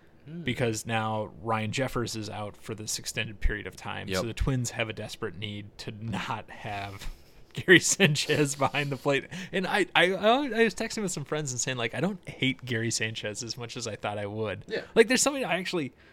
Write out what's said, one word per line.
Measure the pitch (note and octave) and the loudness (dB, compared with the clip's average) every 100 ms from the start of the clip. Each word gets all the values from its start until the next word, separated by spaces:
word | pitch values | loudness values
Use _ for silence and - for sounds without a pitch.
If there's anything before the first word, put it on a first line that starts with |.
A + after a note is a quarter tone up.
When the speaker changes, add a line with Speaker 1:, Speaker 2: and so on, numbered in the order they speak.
| - - C#3+ | -20 -20 -12
Speaker 1:
Hmm. | E3+ | -6
Speaker 2:
because | C#3+ A#2+ A#2+ A2 G#2+ | -2 0 0 0 0
now | A2+ A2 G#2+ G#2 - | 0 2 0 -2 -4
Ryan | A2 A2 G#2+ | 0 2 2
Jeffers | C3+ B2+ B2 A2 A2+ | 0 0 0 -2 -2
is | G#2 | -6
out | G2+ G#2 - | -6 -8 -8
for | - A2 | -8 -6
this | - - | -4 -4
extended | - A#2+ A2 G#2 | -4 -4 -4 2
period | - G#2+ F#2 | 2 2 -4
of | - | -8
time. | - G2 G2 | -8 -6 0
Speaker 1:
Yep. | F#2+ | 0
Speaker 2:
So | A2+ | 0
the | |
Twins | A2 - C3 A#2+ | 2 2 2 2
have | - A2 | 0 -2
a | |
desperate | A2 G#2+ - A2 G2+ | -4 -8 -6 -6 -4
need | G#2+ G#2 G2+ - | -6 -6 -10 -12
to | - G#2 | -10 -6
not | A2+ G2 - A2 G#2+ | -4 -2 -2 -4 -8
have | - A2+ G2+ G2 G2 - - - | -10 -6 -6 -6 -6 -8 -8 -14
<laughs> | - - | -20 -12
Gary | - - F3 | -4 0 0
Sanchez | - - F#3+ D3+ - D3+ C#3+ C#3+ | -2 2 2 2 0 0 0 0
behind | C3+ C#3 C#3+ | -2 0 -2
the | C3+ | -2
plate. | D3 C#3 - F3 F3+ | 0 0 -2 -10 -6
And | F#3 F#3 | -4 0
I, | G3+ F3+ - | 0 2 4
I, | F3 | 4
I | F#3+ G#3 B3+ D4 A3 A3+ | 6 6 4 4 4 2
was | - | 2
texting | A3+ - | -4 -2
with | G3 | -2
some | D#3 | -2
friends | C#3 D#3 D3 | -2 -2 -2
and | B2 | -2
saying, | - B2+ | -2 0
like, | A#2 A2+ | 0 2
"I | |
don't | E3+ G3 - | 0 0 -8
hate | - C3 C3 B2 | 0 2 2 0
Gary | A2+ A2+ | 0 2
Sanchez | - A2 A2 A2 G2+ | 2 0 -2 -4 -4
as | A#2 A#2 | -6 -6
much | A#2 C3 | -6 -6
as | A2+ | -6
I | G#2 | -2
thought | G#2+ G#2 | -2 -2
I | G#2 | -2
would." | G#2+ G#2+ F#2+ - | 0 -2 -2 -4
Speaker 1:
Yeah. | G#3+ - | -6 6
Speaker 2:
Like, | - A3+ | 8 8
there's | B3+ | 8
something | C#4 C#4+ F#3 | 4 2 0
I | F3 | 0
actually, | F3+ F3+ C3 - - | 0 0 -2 -6 -20